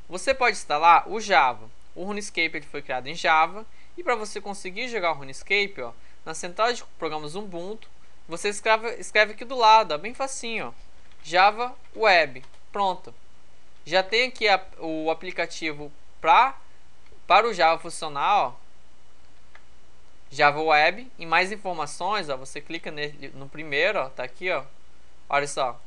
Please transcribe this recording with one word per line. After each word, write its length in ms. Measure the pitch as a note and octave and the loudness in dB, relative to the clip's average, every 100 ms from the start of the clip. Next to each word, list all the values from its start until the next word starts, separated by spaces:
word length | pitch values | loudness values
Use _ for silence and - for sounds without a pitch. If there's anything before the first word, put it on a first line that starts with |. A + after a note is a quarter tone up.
| - | -8
Você 260 | F3 C#4 | -4 0
pode 220 | C4+ B3 G3 | 4 2 2
instalar 560 | - D3+ E3 D#3+ - | 0 6 8 8 6
o 80 | G#3 | -4
Java. 500 | G3+ F3 C3 A2 A2+ - - | 4 6 6 0 -8 -10 -10
O 120 | D#3 F#3+ | -8 -6
RuneScape 500 | G#3 G3+ - E3 D#3+ | -4 -4 -2 -2 -2
ele 100 | C#3+ | -8
foi 160 | D3 | -8
criado 260 | - B2+ B2+ | -6 -6 -6
em 80 | E3+ | -2
Java 500 | E3+ D#3 E3 G3 A3 - - - | 4 6 4 0 -10 -10 -10 -6
e 60 | |
para 120 | F4 A#3 | -2 -2
você 240 | G#3+ G#3+ | -2 -6
conseguir 480 | G3+ G3 F#3 F#3 B3 | -6 -8 -8 -6 -4
jogar 240 | A3+ F3 | 0 0
o 40 | D3+ | -2
RuneScape, 680 | C3+ C3+ - G3+ G3+ E3 | -6 -10 0 0 2 -2
ó, 100 | A#2+ - - - | -8 -8 -10 -10
na 100 | D#3 | -8
central 380 | D#3+ F3+ F3+ A3+ | -6 -6 0 0
de 100 | B3 - - | 0 -6 -6
programas 380 | D#3+ D#3 D3+ F3+ | -4 -4 -4 -6
Ubuntu, 540 | G#3 F3 F3+ A3 - - - - - | -6 -6 -8 -8 -10 -10 -10 -10 -8
você 180 | E3 G#3 | -4 -2
escreve, 480 | G#3 A3 A3 A3+ - | 0 2 4 2 -6
escreve 380 | - G#3+ G#3+ | 0 4 4
aqui 100 | G#3+ | 2
do 140 | A#3+ B3+ | -6 6
lado, 360 | A3 A3 G#3+ | 10 10 8
ó, 40 | G3 | 0
bem 160 | G3+ | -4
facinho, 540 | B3+ C4+ - A#3 A3 B2+ | -4 -4 -4 -6 -6 -6
ó, 60 | - - - - - | -8 -10 -10 -10 -10
Java 540 | D3+ F3 G3+ G#3+ A#3 - - | 0 6 6 6 -4 -6 -10
Web. 480 | G3+ A3 F3+ D3 B2+ - - - | 2 6 6 4 -2 -10 -10 -8
Pronto. 420 | G#3 G3 F3 - - - - - - - - D3 | 0 0 0 -8 -10 -10 -10 -10 -10 -10 -10 2
Já 140 | F3+ | 2
tem 280 | F#3+ A3 B3+ | 4 2 0
aqui 180 | - G#3+ | 0 4
a, 180 | F#3+ - - | 2 2 -8
o 320 | E3 D#3+ D#3 | -6 -2 -2
aplicativo 800 | D#3+ F3+ F3+ E3+ - D#3+ D3 D3 - - - | -2 -4 -4 -4 -4 -6 -6 -10 -10 -10 -2
pra, 380 | G#3+ F#3+ B3+ - - - - - - - - | 6 8 6 2 -10 -10 -10 -10 -10 -10 6
para 200 | F#3 A3+ | 6 6
o 60 | |
Java 260 | F#3 E3 E3 | 4 4 4
funcionar, 680 | E3+ - D#3+ C#3+ E3 G3+ C3+ | -2 -6 -6 -2 2 2 2
ó, 60 | B2 - - - - - - - - - - - - - - - - - | -4 -10 -10 -10 -10 -10 -10 -10 -10 -10 -12 -10 -10 -10 -10 -10 -10 -8
Java 280 | C3+ D3 D3 | 4 4 6
Web. 520 | D#3+ D3+ D#3+ G3 B3+ - | 4 6 6 2 -8 -10
Em 60 | E3 | 0
mais 240 | E3 F#3 | 2 2
informações, 760 | G#3 F#3+ E3+ D3 - F3 G#3 D3+ | -2 -6 -4 -6 -4 -2 -2 -2
ó, 80 | C3 | -6
você 240 | C3+ D3 | -6 -10
clica 300 | - A3 F3+ | -8 -8 -6
nele, 420 | D3+ D3 D3 C#3 C3 | -6 -6 -6 -10 -10
no 120 | C#3 | -10
primeiro, 520 | D3+ D#3 C#3+ F3+ G3+ | -10 -2 2 2 2
ó, 100 | C3 | -2
tá 140 | - | -6
aqui, 260 | B2+ - F3+ | -8 -6 -4
ó, 140 | D#3 C3 - - - - - - | -4 -4 -10 -10 -10 -10 -12 0
olha 180 | C#3+ C#3+ | 0 0
só. 320 | D#3 C3 A#2 | -2 -2 -4